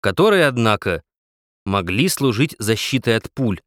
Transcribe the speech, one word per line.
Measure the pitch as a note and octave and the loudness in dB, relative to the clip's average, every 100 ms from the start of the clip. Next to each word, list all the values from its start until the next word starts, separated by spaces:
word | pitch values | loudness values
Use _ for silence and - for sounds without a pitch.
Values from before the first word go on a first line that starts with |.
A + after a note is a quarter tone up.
которые, | G#2 F#2+ G3 G3+ D3+ | -4 2 2 4 2
однако, | B2 A2+ G#2 - E2 _ _ _ _ _ _ | 2 0 0 -2 -4 _ _ _ _ _ _
могли | - G2 F2 F#2+ F3+ | -4 -2 -2 0 0
служить | - C#3 G#2+ C#3+ - | 0 -2 0 -2 -2
защитой | G#2 A2 - C3 A#2+ A2+ | -2 -2 -2 -2 0 0
от | - | -2
пуль. | - B2+ F#2 | -4 -2 -2